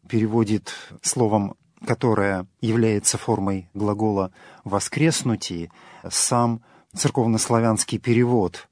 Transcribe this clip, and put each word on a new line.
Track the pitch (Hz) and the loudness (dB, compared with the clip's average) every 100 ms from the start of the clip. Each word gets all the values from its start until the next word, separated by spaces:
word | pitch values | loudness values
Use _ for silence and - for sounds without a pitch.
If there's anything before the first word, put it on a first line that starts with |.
| - | -2
переводит | 113 110 113 107 107 - - - - | -2 2 2 2 0 -4 -16 -18 -8
словом, | - 127 113 104 98 - _ _ - | -6 0 2 2 0 -6 _ _ -4
которое | 120 123 107 101 95 92 _ | 0 2 2 2 -2 -6 _
является | 117 113 113 104 - 113 | -2 2 2 2 -2 -4
формой | - 104 98 95 90 | -2 -2 0 -4 -8
глагола | 101 104 104 110 98 95 _ - - | -4 -2 0 0 0 -2 _ -20 -16
"воскреснуть", | - 98 - - 160 - 123 107 - | -4 -2 -2 0 0 2 -2 -2 -4
и | 85 85 - - - 90 | -8 -10 -16 -20 -18 -6
сам | - - 123 120 113 _ - _ | -2 0 2 2 0 _ -20 _
церковнославянский | - 143 - 117 110 - 117 113 107 - 107 | -4 -2 0 2 0 2 2 4 0 -2 -4
перевод | - 117 120 123 90 - - | 0 2 4 2 0 -4 -20